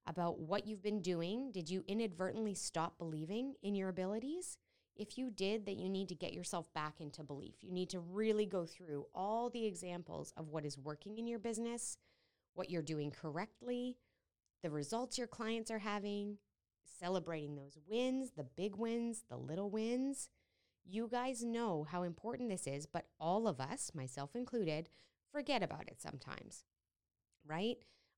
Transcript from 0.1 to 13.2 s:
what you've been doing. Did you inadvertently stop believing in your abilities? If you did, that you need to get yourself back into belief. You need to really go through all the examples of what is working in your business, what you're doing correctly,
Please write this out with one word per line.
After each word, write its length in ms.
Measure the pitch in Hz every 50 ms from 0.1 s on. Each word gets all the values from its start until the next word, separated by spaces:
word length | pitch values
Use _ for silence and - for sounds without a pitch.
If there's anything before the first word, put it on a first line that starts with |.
| 165 175 175 170 165 -
what 280 | 156 156 190 208 - 214
you've 160 | 220 196 185
been 180 | 208 208 208
doing. 500 | 160 185 180 165 165 175 208 240 277 269
Did 180 | 196 185 165 151
you 140 | 180 190 - -
inadvertently 680 | 202 220 226 214 170 170 185 185 - 220 220 214 190
stop 460 | - - - - 165 160 - - -
believing 560 | 175 165 160 151 160 160 202 226 254 277 269 - -
in 100 | 202 202
your 160 | 196 190 190
abilities? 720 | 175 175 185 185 208 220 233 277 320 359 359 - - - _ _ _ _ _ _ _
If 220 | - 208 208 - 247
you 140 | 262 254
did, 340 | 202 - 190 196 214 220 202
that 120 | 202 190 -
you 120 | 180 185
need 180 | 196 190 196 180
to 60 | 180
get 180 | 147 175 165 -
yourself 380 | 180 175 - - 170 160 - -
back 280 | 156 151 151 151 -
into 220 | 160 147 - - 147
belief. 320 | 139 143 131 - - - -
You 100 | - 180
need 180 | 180 180 185 180
to 100 | - 180
really 460 | 170 170 185 208 220 220 214 214 214
go 200 | 196 196 185 170
through 420 | 165 - - 180 160 147 143 143 - -
all 360 | 170 190 208 220 233 240 247
the 160 | 240 240 226
examples 640 | 214 185 170 180 180 175 175 170 - 165 151 143 - - -
of 120 | 160 151
what 160 | 147 160 147
is 120 | 147 139 139
working 400 | 135 151 151 - - 202 214 226
in 80 | 233 233
your 120 | 233 233
business, 580 | 233 233 226 214 233 233 233 240 - - - - _ _ _ _ _ _ _ _ _ _ -
what 160 | 175 180 -
you're 140 | 180 170 151
doing 260 | 143 160 151 147 147
correctly, 840 | 127 -